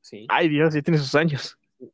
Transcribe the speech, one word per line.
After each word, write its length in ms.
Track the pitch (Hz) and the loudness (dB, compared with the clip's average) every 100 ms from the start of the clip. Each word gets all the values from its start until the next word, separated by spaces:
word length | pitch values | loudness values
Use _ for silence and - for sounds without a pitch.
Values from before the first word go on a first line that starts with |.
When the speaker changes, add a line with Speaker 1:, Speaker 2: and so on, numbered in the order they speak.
Speaker 1:
Sí. 240 | - 104 117 | -20 -14 -2
Speaker 2:
Ay, 220 | 147 170 | 0 2
Dios, 240 | 147 160 | 2 2
sí 80 | 151 | 0
tiene 160 | 147 156 | 0 0
sus 160 | 135 | 2
años. 440 | - 170 135 - - _ - 127 | 0 0 -2 -10 -18 _ -20 -18